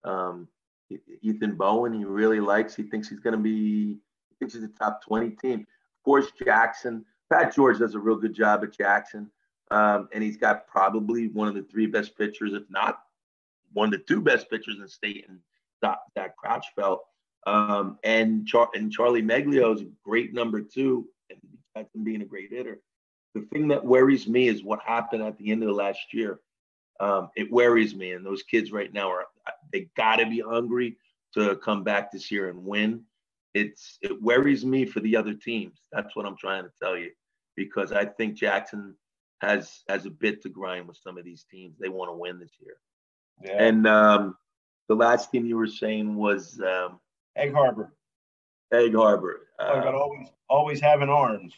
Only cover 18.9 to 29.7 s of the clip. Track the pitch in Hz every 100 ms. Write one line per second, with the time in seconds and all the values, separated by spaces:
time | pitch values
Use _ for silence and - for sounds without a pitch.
18.9 | 107 120 120 110 123 143 139 117 107 92
19.9 | - - 110 123 120 117 107 104 - 135
20.9 | 127 113 _ _ - _ - _ 110 107
21.9 | 110 110 110 98 101 98 117 123 104 _
22.9 | _ _ _ _ 113 107 151 151 143 120
23.9 | 127 131 135 107 120 127 104 98 107 110
24.9 | 117 113 113 107 110 104 110 110 101 101
25.9 | 98 - 113 107 95 _ _ _ _ _
26.9 | _ 101 98 90 - 104 117 120 117 107
27.9 | 95 92 90 95 98 - 113 104 104 98
28.9 | 101 98 90 90 _ - - _